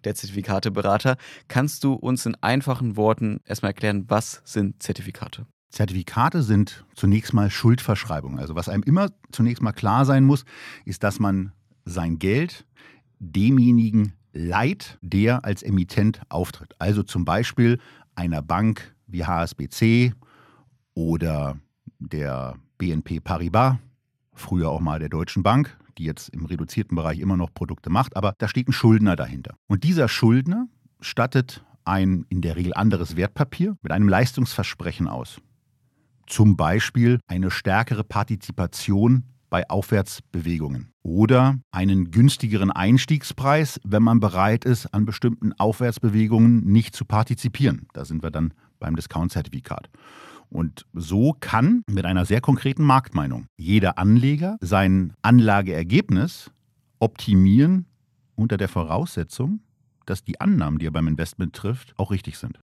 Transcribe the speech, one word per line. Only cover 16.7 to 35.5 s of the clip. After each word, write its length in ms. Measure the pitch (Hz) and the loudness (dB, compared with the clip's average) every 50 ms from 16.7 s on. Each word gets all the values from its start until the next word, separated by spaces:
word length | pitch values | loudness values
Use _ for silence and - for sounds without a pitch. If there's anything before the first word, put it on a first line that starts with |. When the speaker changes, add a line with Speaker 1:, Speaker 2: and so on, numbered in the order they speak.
| - | -10
Speaker 2:
Also 240 | - 82 101 104 104 | -6 -2 -2 0 -2
zum 240 | 98 - - 90 82 | -2 -4 -4 -4 -2
Beispiel 540 | 80 87 110 117 - - - 117 117 123 123 - - - - _ _ - | 0 0 -2 -2 -2 0 2 2 2 2 0 -4 -12 -20 -20 _ _ -10
einer 300 | 90 87 87 80 76 73 | -6 -6 -4 -4 -4 -4
Bank 500 | 82 82 92 107 113 107 - - - _ _ _ | -2 -2 0 0 0 -2 -4 -8 -20 _ _ _
wie 180 | - 92 87 80 | -12 -8 -8 -4
H 180 | 85 85 82 85 | -2 -2 -2 -2
S 120 | - - | -4 -6
B 120 | - 69 | -10 -12
C 460 | - - - 113 113 117 120 123 123 - - _ _ _ _ _ _ _ _ _ _ _ _ _ _ - | -8 -2 0 2 4 4 4 2 0 -2 -6 _ _ _ _ _ _ _ _ _ _ _ _ _ _ -8
oder 640 | 82 82 82 82 78 82 82 78 73 71 69 71 73 - _ _ _ - - _ | -4 -2 -2 -2 -2 -2 -2 -4 -4 -4 -6 -8 -10 -16 _ _ _ -20 -20 _
der 580 | - - - - 76 71 69 65 65 65 64 64 - _ _ _ | -16 -14 -10 -8 -6 -6 -6 -6 -8 -10 -12 -14 -16 _ _ _
B 140 | - 92 85 | -6 -4 -4
N 100 | 78 78 | -2 -4
P 180 | - - 85 76 | -4 -6 -8 -8
Paribas, 580 | - - 87 80 85 85 85 110 127 135 131 - - _ _ _ _ _ _ _ _ _ _ | -6 -6 -6 -4 -4 0 2 2 2 2 0 -2 -6 _ _ _ _ _ _ _ _ _ _
früher 360 | - - - 92 87 80 76 | -16 -8 -4 -2 0 0 0
auch 120 | 73 82 | -2 -2
mal 180 | 82 76 78 78 | -4 -4 -4 -4
der 100 | 78 71 | -6 -6
Deutschen 320 | 80 80 - - - 95 | -4 -6 -6 -4 -2 0
Bank, 340 | 87 101 120 139 - - - _ _ _ _ | 2 4 4 2 2 -2 -8 _ _ _ _
die 60 | - 80 | -10 -8
jetzt 260 | 78 76 - - - | -8 -8 -10 -12 -14
im 160 | - 78 82 | -12 -10 -10
reduzierten 500 | 82 90 78 80 - - 110 104 - 87 | -8 -8 -8 -8 -6 -6 -6 -4 -4 -4
Bereich 220 | 82 80 80 76 | -4 -2 -4 -4
immer 180 | - 85 98 92 | -4 -2 -2 0
noch 160 | 90 85 - | 0 -2 -4
Produkte 380 | - - 82 - 80 - - - | -6 -8 -8 -8 -8 -10 -4 -2
macht, 260 | 92 120 131 127 - | 0 0 0 0 -2
aber 200 | - 104 98 - | -4 -4 -4 -4
da 100 | - 113 | -4 -6
steht 220 | 107 - 127 123 127 | -4 -4 -4 -2 -2
ein 40 | 117 | -2
Schuldner 420 | - - 113 110 107 107 95 85 | 4 6 6 6 6 6 2 0
dahinter. 400 | 73 64 60 64 65 - - - _ _ | 0 -4 -8 -10 -12 -14 -16 -18 _ _
Und 180 | - 101 92 - | -2 -2 0 2
dieser 240 | 170 180 165 127 | 2 2 2 2
Schuldner 600 | 110 - - 123 110 117 131 131 165 190 233 254 233 _ _ _ _ _ _ | 0 0 2 4 4 4 4 2 0 -2 -2 -4 -6 _ _ _ _ _ _
stattet 640 | - - - 120 120 127 - 131 127 - - - - _ _ _ - | -14 -8 -4 -2 -2 0 0 0 -2 -2 -6 -20 -20 _ _ _ -4
ein 440 | 85 95 98 95 95 92 82 - - | -2 0 2 2 2 0 -2 -4 -4
in 120 | 92 92 | -4 -4
der 160 | 82 85 78 | -4 -4 -4
Regel 180 | 87 90 87 - | -4 -4 -4 -2
anderes 400 | 87 104 110 - 85 82 78 80 | 0 2 2 2 0 -2 -4 -4
Wertpapier 600 | 87 95 - - - 139 - - - 175 214 196 - | -4 -4 -2 0 -2 -4 -2 -2 -4 -4 -4 -4 -6
mit 100 | - - | -6 -4
einem 160 | 82 98 104 | 0 2 4
Leistungsversprechen 1000 | 98 95 107 127 127 - 139 123 - - - 95 - - - 87 85 - - 82 | 4 4 4 2 0 0 -2 -4 -4 -4 -6 -8 -8 -8 -10 -8 -8 -6 -6 -6
aus. 340 | - 58 62 - - - - _ _ | -6 -6 -8 -12 -14 -18 -20 _ _